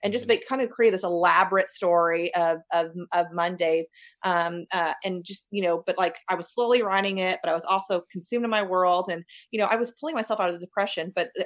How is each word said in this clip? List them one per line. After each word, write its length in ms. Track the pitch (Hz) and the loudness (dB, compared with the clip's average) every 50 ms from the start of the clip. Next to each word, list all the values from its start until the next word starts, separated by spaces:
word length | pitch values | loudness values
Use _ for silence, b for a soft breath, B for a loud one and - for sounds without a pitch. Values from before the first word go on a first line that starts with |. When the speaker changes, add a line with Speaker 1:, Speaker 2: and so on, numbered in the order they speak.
Speaker 1:
and 100 | - 208 | -4 -4
just 120 | 214 240 - | -4 -2 0
Speaker 2:
Mm-hmm. 40 | 226 | 2
Speaker 1:
make, 200 | 226 226 - - | 0 0 0 -2
kind 120 | 269 269 | -4 -2
of 100 | 254 233 | -2 -4
create 200 | - - 233 220 | 0 2 4 4
this 140 | 190 185 196 | 4 2 0
elaborate 640 | 180 175 170 175 175 165 180 190 175 190 190 185 - | -2 0 2 4 4 6 4 4 4 2 0 0 0
story 680 | - - 196 175 175 170 170 170 170 170 175 170 - | -4 -2 2 2 4 4 4 2 2 0 -2 -2 0
of, 240 | 175 170 165 165 165 - - 180 | 0 2 0 0 -2 -4 -2 0
of, 160 | 170 165 165 165 180 175 - | 0 0 -2 -6 -12 -8 -2
of 140 | - 175 175 170 | 0 0 0 0
Mondays. 560 | 170 175 170 180 185 175 - 160 160 - 240 - B B B B B B - | -2 -2 -2 -2 0 0 0 2 2 2 0 -4 B B B B B B -2
Um, 400 | 190 175 170 170 170 175 175 175 - 190 | 0 2 2 2 0 -2 -6 -6 -4 -2
uh, 200 | 180 170 156 - - - | 0 0 -2 -2 -4 -6
and 200 | 190 185 180 170 | -6 -6 -6 -8
just, 220 | - 196 - - _ | -10 -12 -12 -12 _
you 100 | 202 202 | -4 -2
know, 200 | 185 170 170 170 - | 0 0 0 0 -2
but, 100 | 190 175 | -2 -2
like, 200 | 180 185 170 180 - - - | 0 0 -2 -2 -4 -4 -4
I 60 | 185 | -4
was 180 | 170 175 - | -4 -6 -6
slowly 300 | - 240 240 233 247 247 | -4 -2 2 2 2 2
writing 340 | 220 196 190 196 196 196 196 | 2 2 0 0 0 0 -2
it, 220 | 190 185 185 185 - | 0 0 0 -2 -2
but 80 | - 170 | -2 -2
I 40 | 160 | -2
was 100 | 165 - | -2 0
also 380 | - 190 190 190 - 190 175 175 _ | 0 -2 -2 0 -2 -2 -4 -4 _
consumed 340 | - 180 170 - 240 240 233 | -12 -14 -8 -4 -4 -2 -2
in 60 | 226 | 0
my 120 | 220 214 | 0 0
world. 460 | 202 185 185 185 180 180 175 180 180 190 | 0 0 2 2 4 4 4 2 0 -2
And, 140 | 175 165 165 B B B B B | -6 -8 -8 B B B B B
you 60 | 233 214 | -2 -2
know, 80 | 202 | 0
I 100 | - 220 | 2 2
was 180 | 226 240 240 - _ | 0 0 -4 -6 _
pulling 160 | 285 320 320 | -8 -6 -4
myself 220 | 233 220 - 220 214 | -4 -4 -2 -2 -2
out 120 | 185 180 | 0 -2
of 100 | 175 170 | -2 -4
depression, 520 | 180 - _ 208 202 208 - 170 160 190 - | -10 -6 _ -2 -2 -2 -4 -6 -6 -4 -4
but 160 | 180 165 165 - 185 185 | -4 -4 -4 -4 -6 -4